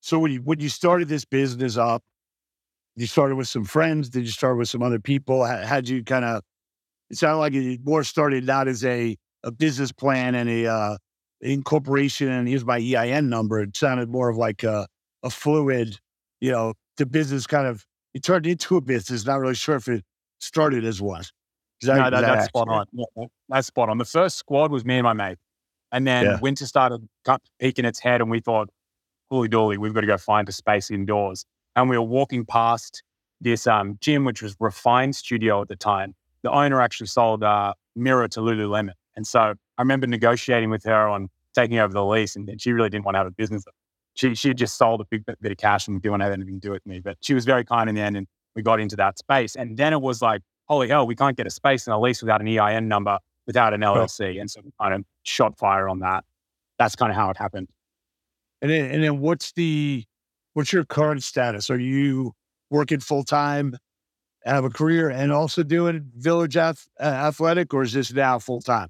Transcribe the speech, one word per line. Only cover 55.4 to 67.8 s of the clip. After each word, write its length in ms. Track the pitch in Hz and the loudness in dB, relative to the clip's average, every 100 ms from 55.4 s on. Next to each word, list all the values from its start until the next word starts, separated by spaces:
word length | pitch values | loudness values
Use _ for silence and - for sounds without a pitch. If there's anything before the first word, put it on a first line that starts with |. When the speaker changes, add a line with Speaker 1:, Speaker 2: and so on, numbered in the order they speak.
| 113 104 | 2 2
Speaker 2:
fire 320 | 107 98 98 | 2 2 0
on 100 | 92 | -2
that. 240 | 92 95 - _ _ _ _ _ | -2 -4 -6 _ _ _ _ _
That's 180 | 117 - | 0 2
kinda 180 | 117 | 0
how 160 | 101 101 | 2 0
it 60 | 95 | -2
happened. 320 | 101 101 92 _ _ _ _ _ _ _ _ _ | -6 -8 -12 _ _ _ _ _ _ _ _ _
Speaker 1:
And 100 | 143 | -2
then, 180 | 160 135 | 0 0
and 140 | 151 | 0
then 160 | 156 143 | 0 0
what's 320 | 147 175 - | 0 -2 -4
the, 540 | - 170 151 147 135 107 _ _ _ _ | -4 -2 0 -2 -4 -8 _ _ _ _
what's 180 | - 143 | -4 0
your 140 | 185 156 | 0 0
current 380 | - 151 147 | 0 0 0
status? 460 | - - 123 104 107 | -4 -2 0 -2 -2
Are 100 | 127 | -2
you 520 | 123 135 143 131 127 - _ _ _ | 0 0 2 0 -4 -8 _ _ _
working 320 | 147 143 151 | 0 0 -2
full-time, 760 | - 143 135 147 147 143 143 123 _ _ _ _ _ _ - | 0 -2 0 0 2 0 -2 -4 _ _ _ _ _ _ -2
have 180 | 139 | 0
a 60 | 131 | 0
career, 400 | 110 156 165 160 | 0 2 2 2
and 240 | 131 143 | 0 0
also 280 | 147 156 - | 2 0 -2
doing 460 | 151 165 170 165 143 120 | 0 2 2 -2 -8 -4
Village 400 | 139 170 165 135 | 0 2 2 2
Ath-, 320 | 165 151 - _ | 0 -2 -12 _
uh, 20 | |
Athletic, 720 | 147 135 147 143 160 170 - | -4 0 -2 0 0 2 0
or 100 | 139 | 0